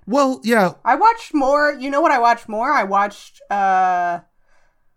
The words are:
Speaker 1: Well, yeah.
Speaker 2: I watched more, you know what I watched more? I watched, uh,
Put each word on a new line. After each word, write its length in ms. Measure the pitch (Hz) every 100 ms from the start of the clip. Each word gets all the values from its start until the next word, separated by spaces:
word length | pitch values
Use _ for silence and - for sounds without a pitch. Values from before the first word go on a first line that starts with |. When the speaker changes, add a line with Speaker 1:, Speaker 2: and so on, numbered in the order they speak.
| -
Speaker 1:
Well, 340 | 254 277 262
yeah. 280 | 214 233 180 -
Speaker 2:
I 100 | - 269
watched 380 | 427 466 -
more, 380 | 311 269 285 294
you 160 | 285 269
know 100 | 285
what 120 | 320
I 60 | 262
watched 300 | 233 233 -
more? 240 | 214 254
I 100 | 285
watched, 560 | 196 196 202 - - - -
uh, 680 | 202 196 185 185 180 175 175 - _ _ _ _ _ _